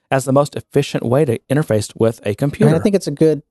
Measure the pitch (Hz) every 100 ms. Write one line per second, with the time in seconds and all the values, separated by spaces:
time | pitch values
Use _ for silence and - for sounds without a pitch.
0 | _ 135 135 139 147 - - 143 - -
1 | 117 131 147 113 - 139 160 107 - -
2 | 113 - 107 101 143 - 151 160 208 196
3 | 160 143 160 147 -